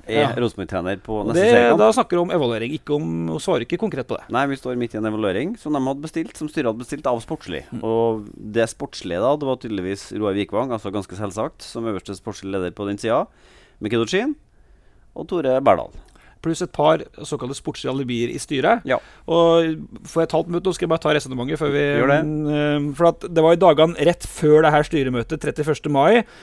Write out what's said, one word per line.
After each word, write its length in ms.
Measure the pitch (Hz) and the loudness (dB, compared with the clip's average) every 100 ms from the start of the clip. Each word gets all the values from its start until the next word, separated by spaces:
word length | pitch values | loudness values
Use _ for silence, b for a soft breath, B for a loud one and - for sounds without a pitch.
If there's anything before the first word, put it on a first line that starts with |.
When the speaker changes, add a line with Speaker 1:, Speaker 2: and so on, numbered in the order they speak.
| - | -4
Speaker 1:
er 140 | 110 | 0
Speaker 2:
Ja. 120 | 135 123 | 0 0
Speaker 1:
Rosenborg-trener 600 | 117 - 90 95 90 98 | -2 -4 -6 -4 -4 -6
på 140 | - 107 | -6 -4
Speaker 2:
Og 60 | 101 | 0
Speaker 1:
neste 120 | 165 | 2
Speaker 2:
det, 120 | 208 | 6
Speaker 1:
seriekamp? 240 | 240 240 214 | 6 6 6
Speaker 2:
da 80 | 214 226 | 6 4
snakker 140 | - | 2
du 100 | 175 | 0
om 80 | 175 | 0
evaluering, 440 | 170 127 113 117 151 | 0 0 -2 -4 -6
ikke 160 | - | -4
om, 100 | 147 165 165 165 | -4 -2 -4 -4
hun 120 | 156 | -4
svarer 240 | - 151 | -2 -2
ikke 140 | 120 175 | -2 -4
konkret 240 | 214 135 117 | -4 -4 -6
på 120 | 113 | -8
det. 80 | - | -4
Speaker 1:
Nei, 140 | 113 139 | -2 -2
vi 80 | 135 | -4
står 200 | 127 123 | -6 -4
midt 160 | 120 | -4
i 60 | 110 | -4
en 80 | 110 | -4
evaluering 460 | 107 104 92 160 240 | -2 0 0 -4 -6
som 140 | - | -4
de 80 | 147 | -2
hadde 220 | 135 139 | -2 -4
bestilt, 340 | 156 165 160 - | -8 -8 -8 -8
som 100 | 151 | -8
styret 200 | 160 123 | -4 -2
hadde 140 | 110 | -4
bestilt 220 | 123 143 135 | -6 -6 -4
av 160 | 120 | -4
sportslig. 380 | 113 160 - 76 - | -4 -10 -8 -10 -10
Speaker 2:
Mm. 80 | 120 | -8
Speaker 1:
Og 440 | 113 113 117 110 104 - 107 | -2 0 0 -2 -6 -16 -6
det 140 | 110 113 | 0 0
sportslige 480 | - 139 - 90 87 | -2 -10 -10 -6 -2
da, 60 | 120 147 | 0 0
det 80 | 139 | -2
var 80 | 127 | -4
tydeligvis 560 | 120 101 90 98 - 104 | -4 -6 -4 -6 -8 -4
Roar 140 | 104 98 | -2 -2
Vikvang, 380 | 98 101 131 113 | -2 -2 -2 -4
altså 160 | 101 | -6
ganske 240 | 101 95 92 | -6 -8 -8
selvsagt, 460 | 104 92 135 - | -8 -6 -8 -8
som 200 | - 120 117 | -14 -8 -6
øverste 240 | 98 - 98 | -6 -8 -12
sportslig 320 | - 101 98 | -12 -12 -8
leder 180 | 98 90 87 | -6 -6 -6
på 80 | 101 | -6
den 120 | 101 | -4
siden, 240 | 113 123 214 b b b b b | 0 0 -2 b b b b b
Mikkel 240 | 104 117 | -4 -2
Dorsin 300 | 113 185 262 285 _ _ _ _ _ _ _ - | 0 0 -2 -6 _ _ _ _ _ _ _ -14
og 100 | 160 | -6
Tore 300 | 180 135 131 | -2 0 2
Berdal. 240 | 135 90 60 - b b b b | 4 4 2 -12 b b b b
Speaker 2:
Pluss 180 | 165 160 | -6 -4
et 120 | 175 - | -4 2
par 220 | 151 160 - - | 4 4 0 -14
såkalte 320 | - 147 127 135 | -10 -8 -8 -8
sportslige 380 | - - 131 135 | -10 -8 -6 -4
alibier 320 | 127 120 117 | -4 -2 -2
i 80 | 120 | -4
styret. 460 | - 139 151 240 | -6 0 2 2
Speaker 1:
Ja. 140 | - 123 B B B | 0 -2 B B B
Speaker 2:
Og 520 | 170 170 165 165 160 147 117 | 4 6 6 2 -2 -10 -16
for 160 | - 165 | -8 -2
et 120 | 165 160 | 0 0
halvt 120 | 170 | -2
minutt, 120 | 170 190 | -2 -2
nå 60 | |
skal 100 | 170 | -2
jeg 80 | 165 | 0
bare 80 | 160 | 0
ta 140 | 156 151 | 2 0
resonnementet 400 | 131 127 127 151 | -2 -6 -6 -2
før 160 | 151 | -2
vi 140 | 143 143 143 | 0 0 2
Speaker 1:
Gjør 160 | 127 | 2
det. 100 | 147 151 | 2 0
Speaker 2:
mm, 680 | 151 151 147 147 147 147 | -2 -2 0 0 0 -2
for 120 | 139 170 | 2 2
at 140 | 165 | 2
det 220 | - 165 | -2 4
var 140 | 160 170 | 6 6
i 0 | |
dagene 400 | 185 147 165 - | 6 6 4 4
rett 160 | 147 170 - | 2 2 -4
før 320 | - 151 151 160 | -2 6 6 8
det 20 | |
her 120 | 151 | 4
styremøtet, 560 | 147 160 131 127 117 156 | 2 0 0 -2 -4 -4
trettiførste 480 | 156 - 147 147 151 | -4 -4 -2 -2 0
mai, 340 | 139 151 226 - B | 4 6 4 2 B